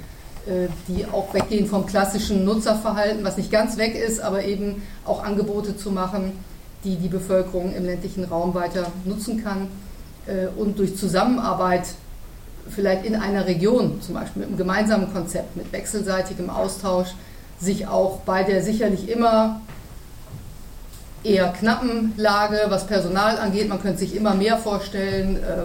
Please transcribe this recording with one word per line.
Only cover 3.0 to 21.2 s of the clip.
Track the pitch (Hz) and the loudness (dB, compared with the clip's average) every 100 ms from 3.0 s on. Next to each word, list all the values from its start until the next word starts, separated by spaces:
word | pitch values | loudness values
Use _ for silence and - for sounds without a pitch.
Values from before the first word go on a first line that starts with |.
| 208 214 | 0 0
was | 196 185 | -2 -2
nicht | - | 2
ganz | 214 220 - | 2 2 2
weg | 220 - | 0 0
ist, | 226 220 | 0 0
aber | 214 196 | 0 -2
eben | 202 196 208 196 - - - | 0 -2 -2 -4 -8 -10 -4
auch | 190 | -2
Angebote | 202 202 208 208 202 - | 0 0 0 0 -2 -4
zu | 208 | -2
machen, | 190 185 202 190 190 - - - - | -2 0 -2 -4 -6 -12 -16 -16 -8
die | 196 180 | -4 -2
die | 180 | 0
Bevölkerung | 185 - 185 185 185 180 | -2 2 2 2 -2 -2
im | 196 180 | -2 -2
ländlichen | 180 190 190 175 | -2 -4 -4 -2
Raum | 165 180 | 0 0
weiter | 180 175 180 175 185 185 | 0 0 -2 -4 -4 -4
nutzen | 220 240 220 | -4 -2 -2
kann, | 214 190 190 - - - - - - | -2 -4 -4 -8 -14 -14 -14 -14 -6
äh, | 190 185 214 | -2 -2 0
und | 208 208 | -2 2
durch | 190 - | 0 2
Zusammenarbeit | 190 185 233 254 - 180 185 180 - - - - - - - - - | 0 4 4 4 2 2 2 2 0 -8 -14 -14 -14 -14 -16 -14 -10
vielleicht | - 190 185 220 | 0 2 2 2
in | 214 | 0
einer | 202 202 185 | 2 0 2
Region, | 165 196 247 175 143 | 4 4 6 4 0
zum | - - | -6 -6
Beispiel | 165 - | -6 -6
mit | - | -6
einem | 180 | -2
gemeinsamen | 185 190 208 208 185 | 0 2 4 4 2
Konzept, | 190 165 170 - 175 | -2 -4 -4 -6 -8
mit | - | -8
wechselseitigem | 185 - 214 185 185 185 180 180 | -8 -4 -4 0 0 -2 -4 -4
Austausch, | - 190 190 190 180 180 - - - - - | -2 -2 -2 0 0 0 -6 -14 -16 -16 -4
sich | 175 196 - | -2 0 0
auch | 180 190 - | 2 2 0
bei | - 190 | 0 2
der | 190 190 | 4 4
sicherlich | 175 220 214 185 - | 2 2 2 2 0
immer | 233 233 220 220 220 - - - - - - - - - - - - - - - - | 2 6 6 4 0 -10 -14 -14 -16 -16 -16 -14 -12 -12 -14 -14 -14 -14 -16 -16 -6